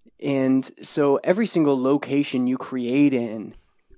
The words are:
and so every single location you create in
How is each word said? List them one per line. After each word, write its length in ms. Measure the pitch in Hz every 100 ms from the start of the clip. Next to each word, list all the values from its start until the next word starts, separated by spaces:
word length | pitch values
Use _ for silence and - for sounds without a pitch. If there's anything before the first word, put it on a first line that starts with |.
| _ _
and 480 | 143 135 131 131 127 -
so 340 | - - 143 139
every 220 | 147 202 226
single 340 | 175 147 131
location 640 | 127 143 - 139 143 127 123
you 100 | 131
create 560 | - 131 120 135 147
in 420 | 131 117 110 101 - _ _ _